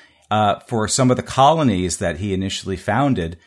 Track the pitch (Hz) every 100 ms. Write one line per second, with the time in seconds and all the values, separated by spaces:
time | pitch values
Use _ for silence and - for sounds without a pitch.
0 | - _ - 107 104 98 - 117 107 -
1 | 127 127 120 - 139 160 139 92 90 -
2 | 90 78 104 95 95 - 95 92 - 107
3 | 143 123 82 87